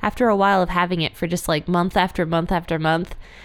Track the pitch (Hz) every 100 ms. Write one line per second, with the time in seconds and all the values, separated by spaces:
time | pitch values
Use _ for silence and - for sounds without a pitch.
0 | 208 - 247 202 196 196 175 175 175 180
1 | 156 - 165 175 - 156 160 175 180 202
2 | 185 - 160 165 175 180 170 160 160 165
3 | 180 - - -